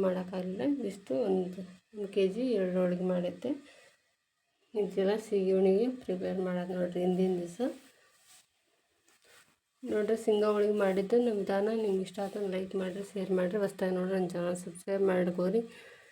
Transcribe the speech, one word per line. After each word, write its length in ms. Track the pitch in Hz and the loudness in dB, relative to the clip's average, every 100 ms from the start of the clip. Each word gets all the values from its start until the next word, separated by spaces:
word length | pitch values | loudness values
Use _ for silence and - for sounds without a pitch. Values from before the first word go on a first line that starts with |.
ಮಾಡೋಕ್ಕಾಗಲಿಲ್ಲ. 580 | 185 185 180 185 180 196 269 277 208 | 2 0 -4 -6 -6 -2 -2 0 -4
ಇಷ್ಟು 240 | 190 - 262 214 | -8 -4 -2 0
ಒಂದು, 360 | 190 180 190 - - _ | 0 -2 -8 -14 -18 _
ಒಂದು 140 | 214 196 | -10 -4
ಕೆ 100 | 202 190 | 0 0
ಜಿ 100 | 202 262 214 | 0 0 0
ಎರಡು 180 | 180 180 | 0 2
ಹೋಳಿಗೆ 240 | 180 180 180 | 0 0 0
ಮಾಡಿದ್ದೆ. 360 | 180 175 - 247 294 - - - _ _ _ _ _ _ _ _ | 0 -2 -6 -6 -6 -8 -20 -20 _ _ _ _ _ _ _ _
ಇದೆಲ್ಲ 380 | 220 190 180 190 214 - | -4 -2 0 2 0 0
ಸಿಹಿ 260 | 202 190 190 | 0 2 4
ಹುಣ್ಣಿಗೆ 300 | 190 190 247 254 | 6 4 2 -2
ಪ್ರಿಪೇರ್ 360 | - 185 185 185 185 | -6 -4 -2 -2 -2
ಮಾಡೋದು 280 | 180 180 180 | -2 -2 -2
ನೋಡ್ರಿ 240 | 175 180 | -2 0
ಹಿಂದಿನ 300 | 180 180 185 180 | 2 2 2 0
ದಿವಸ. 180 | 175 175 262 - - _ _ _ _ - _ _ _ _ _ _ _ _ _ - _ _ _ _ | -4 -4 -4 -4 -18 _ _ _ _ -20 _ _ _ _ _ _ _ _ _ -20 _ _ _ _
ನೋಡ್ರಿ, 340 | 254 214 208 226 | -4 -2 0 0
ಶೇಂಗಾ 240 | 226 208 214 | 2 4 4
ಹೋಳಿಗೆ 220 | 208 208 208 | 4 2 4
ಮಾಡಿದ್ದು 320 | 196 190 190 240 240 | 2 2 2 4 4
ನಮ್ಮ 100 | 208 | 0
ವಿಧಾನ 260 | 196 196 208 226 | 0 0 0 0
ನಿಮ್ಗೆ 200 | 214 190 185 | 0 0 -2
ಇಷ್ಟ 120 | - | -6
ಆದ್ರೆ 240 | 196 208 196 185 | -6 -4 -4 -4
ಲೈಕ್ 180 | 190 196 | -4 -4
ಮಾಡಿರಿ, 220 | 185 185 202 | -4 -6 -8
ಶೇರ್ 180 | 202 185 185 | -6 0 2
ಮಾಡಿರಿ. 220 | 180 208 | 2 0
ಹೊಸ್ದಾಗಿ 300 | 196 190 185 180 | -2 0 0 0
ನೋಡ್ರಿ, 160 | 180 190 | 0 0
ನನ್ನ 120 | 175 | 0
ಚಾನಲ್ 240 | 175 175 180 | -2 -2 -4
ಸಬ್ಸ್ಕ್ರೈಬ್ 400 | 180 - - 196 190 | -8 -12 -4 2 4
ಮಾಡ್ಕೋರಿ. 500 | 180 180 180 180 226 - - - - - | 4 2 0 2 0 -2 -14 -20 -20 -20